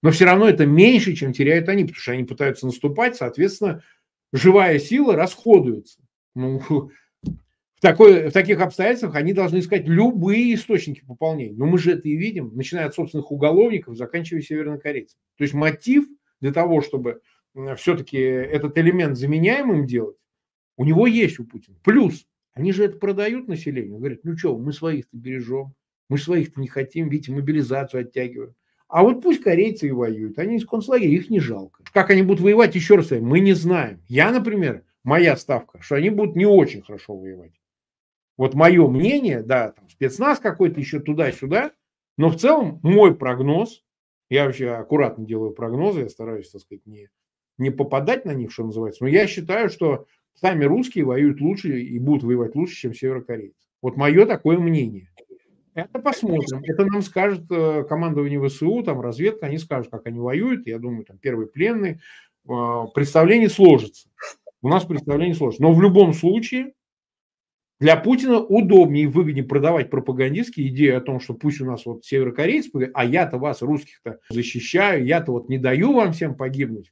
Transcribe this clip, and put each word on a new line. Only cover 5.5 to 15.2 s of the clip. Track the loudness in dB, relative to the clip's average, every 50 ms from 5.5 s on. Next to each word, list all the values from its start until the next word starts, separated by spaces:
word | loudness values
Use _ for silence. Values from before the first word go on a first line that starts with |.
| 6 6 6 2 -4 -6 -10 _ _ _ _ _ _ _ _ _ _
Ну, | -8 -6 -6 -6 -6
<laughs> | -4 -2
в | -4 -4 -4 -6 _ _ _ _ _ _ -14 -14 -14 -14 _ _ _ _ _ _ _ _
такой, | 2 2 8 10 10 10 10 8 4 0
в |
таких | 0 0 2 2 0 0
обстоятельствах | 0 -4 -2 -2 0 0 0 -2 -4 -6 -4
они | -4 -2 -2 0
должны | 0 0 0 0 -2
искать | -2 -2 -2 -2 0
любые | 2 2 4 4 2 2 0 0 0 0 0 2 0 0
источники | -2 -2 -2 -2 -2 -2 -6 -12 -14 _
пополнения. | -20 -12 _ -4 -4 -4 -6 -8 -10 -8
Но | -4 -2
мы | 0 0 2
же | 2 0
это | -2 0 -2 -6
и | -4
видим, | -4 -4 -6 -6 -8 -10 -10 -10
начиная | -10 -10 -8 -6 -6 -6
от | -6 -6
собственных | -8 -10 -8 -8 -10 -10 -8
уголовников, | -6 -2 0 2 4 4 4 2 0 -4 -8 -10 -12
заканчивая | -12 -12 -8 -8 -8 -8 -6 -8 -10
севернокорейцами. | -8 -8 -8 -8 -6 -8 -10 -10 _ -8 -8 -8 -12 _ _ _